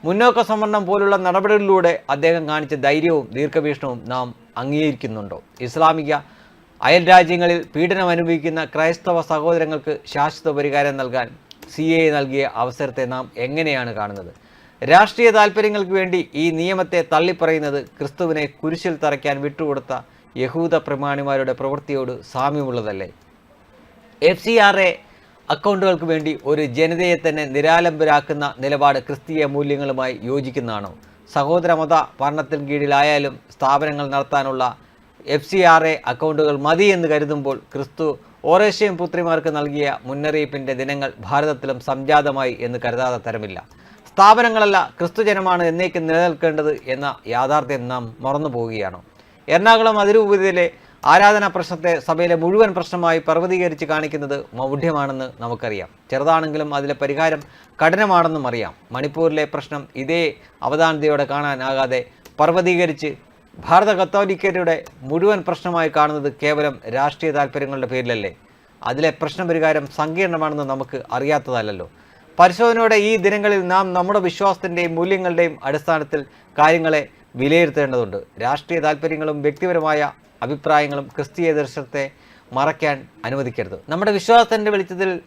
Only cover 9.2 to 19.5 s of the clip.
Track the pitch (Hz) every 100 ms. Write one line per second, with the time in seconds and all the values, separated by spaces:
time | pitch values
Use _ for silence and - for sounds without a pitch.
9.2 | 156 156 156 170 156 156 - 147 - 147
10.2 | 143 - 160 143 147 143 143 135 127 127
11.2 | 117 127 _ - - - 160 165 160 147
12.2 | 135 135 139 - 123 123 139 127 127 127
13.2 | 127 - 127 147 160 135 120 107 104 101
14.2 | 87 - _ _ - _ 123 170 214 -
15.2 | 233 214 208 208 214 208 185 190 185 180
16.2 | - 143 165 160 170 190 180 180 165 156
17.2 | 175 180 160 160 147 143 123 _ 139 -
18.2 | 175 156 143 - 156 165 185 156 151 143
19.2 | 147 139 147